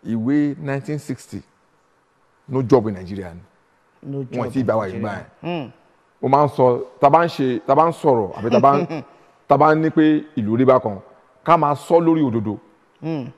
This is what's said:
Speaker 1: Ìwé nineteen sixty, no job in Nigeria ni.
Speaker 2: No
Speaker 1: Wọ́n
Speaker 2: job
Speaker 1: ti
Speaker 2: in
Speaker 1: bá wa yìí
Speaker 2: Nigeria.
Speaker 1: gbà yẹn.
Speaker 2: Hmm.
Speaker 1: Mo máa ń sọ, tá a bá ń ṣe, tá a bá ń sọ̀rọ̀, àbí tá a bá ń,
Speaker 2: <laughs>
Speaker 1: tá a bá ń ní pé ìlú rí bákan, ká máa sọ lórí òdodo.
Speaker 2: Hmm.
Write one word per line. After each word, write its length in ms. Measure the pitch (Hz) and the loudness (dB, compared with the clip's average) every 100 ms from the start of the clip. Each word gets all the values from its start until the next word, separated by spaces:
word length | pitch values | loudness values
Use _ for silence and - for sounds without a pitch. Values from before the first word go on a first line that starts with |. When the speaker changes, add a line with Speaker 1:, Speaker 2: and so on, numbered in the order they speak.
| - | -6
Speaker 1:
Ìwé 480 | 113 113 147 147 143 | -6 -2 0 -2 -4
nineteen 380 | 147 139 139 151 | -6 -8 -6 -10
sixty, 420 | - 131 - 101 - _ _ _ _ _ _ _ _ _ - | -8 -12 -12 -16 -18 _ _ _ _ _ _ _ _ _ -8
no 140 | 131 | -6
job 260 | 123 135 110 | 2 2 2
in 60 | 95 | -8
Nigeria 380 | 90 98 90 | -12 -12 -12
ni. 80 | 85 92 _ _ _ _ _ | -16 -20 _ _ _ _ _
Speaker 2:
No 160 | - 139 | -14 -12
Speaker 1:
Wọ́n 240 | 127 123 | -8 -6
Speaker 2:
job 80 | 120 | -6
Speaker 1:
ti 60 | 127 | -4
Speaker 2:
in 60 | 110 | -2
Speaker 1:
bá 100 | 110 | -2
wa 100 | 101 | -2
yìí 60 | |
Speaker 2:
Nigeria. 160 | 92 107 | -8 -8
Speaker 1:
gbà 80 | 95 85 _ | -10 -16 _
yẹn. 200 | 156 170 | -10 -10
Speaker 2:
Hmm. 80 | 123 - _ _ _ _ | -10 -18 _ _ _ _
Speaker 1:
Mo 80 | 135 | 0
máa 160 | 139 147 | 2 2
ń 40 | |
sọ, 300 | - 127 120 - - | 2 2 2 -6 2
tá 80 | 143 | 4
a 20 | |
bá 160 | 160 170 | 4 2
ń 20 | |
ṣe, 320 | - 131 120 - | -2 -2 -2 0
tá 80 | |
a 20 | 139 | 2
bá 80 | 165 | 2
ń 20 | |
sọ̀rọ̀, 400 | 160 160 120 95 - | 0 0 0 0 -6
àbí 120 | 110 | 0
tá 80 | 120 | 4
a 20 | |
bá 180 | 131 139 | 4 2
ń, 80 | 143 | -2
Speaker 2:
<laughs> 640 | 160 135 _ _ _ _ | -8 -12 _ _ _ _
Speaker 1:
tá 80 | 139 | 2
a 20 | |
bá 180 | 151 156 | 4 4
ń 60 | |
ní 80 | 160 | 0
pé 340 | 151 156 151 151 - | 2 2 2 -2 -8
ìlú 180 | 104 117 | -4 0
rí 80 | 127 | 4
bákan, 340 | 131 113 98 - _ _ _ | 4 2 -10 -16 _ _ _
ká 140 | - 165 | 2 2
máa 180 | 147 143 | 2 -2
sọ 240 | - 170 | 2 2
lórí 220 | 165 160 | 4 2
òdodo. 340 | 143 113 107 101 _ _ _ _ | 0 -2 -4 -8 _ _ _ _
Speaker 2:
Hmm. 240 | 156 160 120 | -8 -8 -8